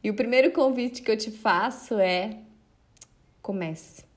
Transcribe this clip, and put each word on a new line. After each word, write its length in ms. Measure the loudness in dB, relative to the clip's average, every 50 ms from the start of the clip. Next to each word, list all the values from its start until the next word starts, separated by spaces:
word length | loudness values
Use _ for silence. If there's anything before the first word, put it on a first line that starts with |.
| -2
E 60 | -4
o 40 | -2
primeiro 380 | 0 0 4 6 6 6 6
convite 500 | 4 4 2 2 2 0 -2 -4 -6 -6
que 80 | -2 -2
eu 60 | -2
te 140 | 0 -2 -8
faço 640 | -10 -4 0 2 2 2 2 -2 -4 -6 -8 -4 0
é: 440 | 2 2 2 2 0 -2 -4 -8 -12 -18 -20 -20 _ _ _ _ _ _ _ _ -20 -20 _ _ _ _ _ _ _
comece. 640 | _ -6 -6 -4 -4 -6 -8 -10 -12 -14 -14 -16 -20 _ _